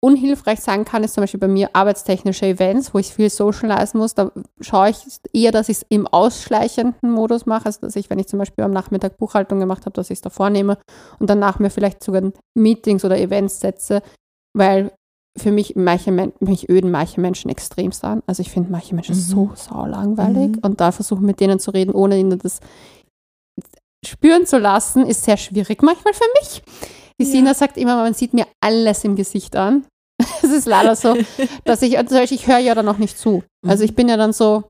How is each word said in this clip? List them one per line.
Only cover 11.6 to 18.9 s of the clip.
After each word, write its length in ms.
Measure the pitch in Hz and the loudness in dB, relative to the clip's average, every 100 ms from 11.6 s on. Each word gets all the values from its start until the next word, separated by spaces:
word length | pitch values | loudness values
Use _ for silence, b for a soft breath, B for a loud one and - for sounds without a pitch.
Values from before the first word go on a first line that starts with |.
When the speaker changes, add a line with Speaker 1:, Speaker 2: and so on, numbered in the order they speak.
Speaker 1:
mir 100 | 202 | -2
vielleicht 320 | 202 202 190 | 0 -4 -4
sogar 200 | - 190 190 190 _ - | -4 -2 -2 -8 _ 0
Meetings 460 | 220 226 - 196 | 2 2 0 0
oder 140 | 190 190 | 2 0
Events 400 | 185 202 196 - | 0 0 -2 -4
setze, 420 | 196 190 - 202 b b _ _ _ - | -6 -6 -4 -4 b b _ _ _ 0
weil 360 | 190 196 196 _ _ _ _ - | 2 4 0 _ _ _ _ -6
für 140 | 214 | 0
mich 240 | 208 202 - | 0 0 0
manche 360 | 180 175 190 | 0 0 0
Men-, 180 | 180 190 - | -2 -2 -4
mich 300 | 190 190 - | -2 -2 2
öden 220 | 180 185 | 2 2
manche 280 | 170 170 - | -2 -4 -2
Menschen 300 | 180 160 - | -4 -4 -8
extremst 540 | 135 - - 185 - - | -10 -10 -6 -6 -6 -6
an. 180 | 214 - | -6 -6
Also 160 | 185 | -6
ich 80 | 180 | -4
finde 220 | - 175 | -4 -4
manche 240 | 180 - | -6 -6